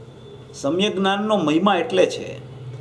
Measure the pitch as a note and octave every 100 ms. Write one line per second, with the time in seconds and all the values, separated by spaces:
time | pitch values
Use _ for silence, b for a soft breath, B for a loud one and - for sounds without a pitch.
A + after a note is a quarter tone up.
0 | - - - - - - C#3 F3 G#3 F3+
1 | G3 G3+ G#3+ G#3 D3+ D#3+ G3+ F3+ E3 F#3
2 | E3 - - - - - - -